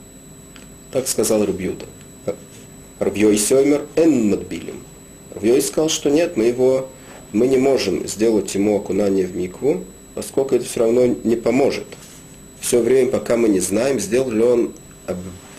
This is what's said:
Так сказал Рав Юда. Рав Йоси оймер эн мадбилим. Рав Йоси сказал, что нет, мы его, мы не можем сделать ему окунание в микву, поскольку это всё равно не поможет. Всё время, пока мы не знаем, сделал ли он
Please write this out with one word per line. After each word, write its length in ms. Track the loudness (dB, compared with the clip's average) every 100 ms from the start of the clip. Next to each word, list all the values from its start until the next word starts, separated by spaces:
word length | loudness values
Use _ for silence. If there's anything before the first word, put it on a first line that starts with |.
| -20 -20 -20 -20 -20 -20 -20 -20 -8
Так 160 | -6 -4
сказал 380 | -2 0 2 0
Рав 140 | -2
Юда. 260 | -6 -8 -14 -20 -20 -14 -12 -12 -14 -20 -20 -20 -18 -6
Рав 180 | -4 2
Йоси 360 | 2 2 2
оймер 340 | 2 4 0 -2 2
эн 340 | 4 4 2
мадбилим. 540 | 0 -4 -10 -10 -14 -16 -20 -20 -20 -18
Рав 100 | -4
Йоси 220 | 2 2 2
сказал, 240 | -2 -2
что 200 | 0 0
нет, 280 | 2 2 0
мы 80 | 0
его, 440 | 2 2 2 -2 -14 -20 -20 -4
мы 160 | 0 2
не 100 | 4
можем 500 | 4 2 0 -4 -4
сделать 460 | -2 2 2 0
ему 240 | -2 0 0
окунание 480 | 0 -2 0 0 -2
в 100 | -4
микву, 480 | -8 -4 -2 -2 -6 -18 -16
поскольку 420 | -14 -6 -4 0 0
это 100 | -2
всё 160 | -2
равно 340 | 2 4 2 0
не 120 | -2 -2
поможет. 520 | 0 2 2 -2 -8 -18 -20 -20 -20 -20 -20 -12
Всё 220 | -2 0
время, 280 | 4 2 2
пока 260 | 0 0 0
мы 120 | 2
не 100 | 0
знаем, 400 | 0 -2 0 -2
сделал 300 | -2 -2 0
ли 140 | 0
он 300 | 2 2 0 -6 -20 -14 -10 -10 -10 -16 -20